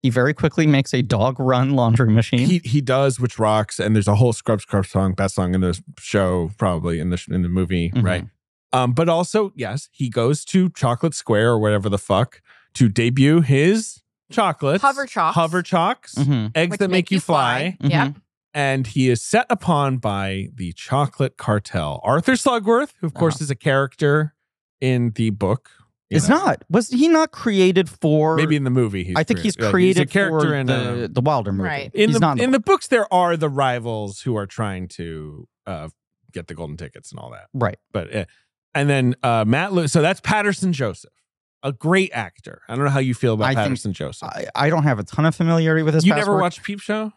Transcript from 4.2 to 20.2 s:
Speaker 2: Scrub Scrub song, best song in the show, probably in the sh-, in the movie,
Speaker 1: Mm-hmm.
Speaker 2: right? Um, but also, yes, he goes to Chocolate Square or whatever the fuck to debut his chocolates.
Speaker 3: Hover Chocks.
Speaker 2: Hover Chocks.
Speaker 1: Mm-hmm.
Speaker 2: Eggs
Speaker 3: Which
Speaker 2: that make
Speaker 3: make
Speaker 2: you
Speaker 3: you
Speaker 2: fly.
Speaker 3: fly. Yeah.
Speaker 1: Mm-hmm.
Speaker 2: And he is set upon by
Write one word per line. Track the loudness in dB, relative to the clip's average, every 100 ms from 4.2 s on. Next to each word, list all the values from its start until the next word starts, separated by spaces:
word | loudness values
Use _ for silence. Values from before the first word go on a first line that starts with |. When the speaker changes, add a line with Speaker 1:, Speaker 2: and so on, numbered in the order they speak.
| 2
Speaker 2:
Scrub | 0 -2 -2
Scrub | 0 -2 -2
song, | -2 -2
best | 0 -2
song | -2 -2 0
in |
the | 0 -4 -10 -20
show, | -4 0 0 0 -4 -2
probably | -2 -2 -4 -4
in | -4
the | -6
sh-, | -4
in | -4
the | -2
movie, | -2 -2 -2 -2
Speaker 1:
Mm-hmm. | 0 0
Speaker 2:
right? | -2 -6 _ _ _ _
Um, | -2 0
but | 2 2
also, | 2 0 -2 -2 -4
yes, | -8 -8 -10
he | _ -4
goes | 0 0 0 0
to | 2 2
Chocolate | 0 -2 0 -2
Square | -4 0 2 4
or | 2
whatever | 2 0 0
the | -4
fuck | 0 0 0 -4 _ -20 _
to | 2 2
debut | 4 0 4 4 4
his | 4 4 4 2 -2 -14 _ _ _
chocolates. | -2 0 0 -2 2
Speaker 3:
Hover | 0 0 -6
Chocks. | -2 0
Speaker 2:
Hover | 2 0 -2
Chocks. | -2 0 0 -2 -10
Speaker 1:
Mm-hmm. | -4 0 0 -2
Speaker 2:
Eggs | -2 -2
Speaker 3:
Which | 0
Speaker 2:
that | 0
make | 0 0
Speaker 3:
make |
Speaker 2:
you | -2
Speaker 3:
you |
Speaker 2:
fly. | 0 0 0 -2 -4 -4
Speaker 3:
fly. | 0
Yeah. | 0 0
Speaker 1:
Mm-hmm. | -4 _ _ _
Speaker 2:
And | -4 -2 -2 -2
he | 0 0
is | 0
set | 0 0 0
upon | -2 0 0 0 -2
by | -4 -4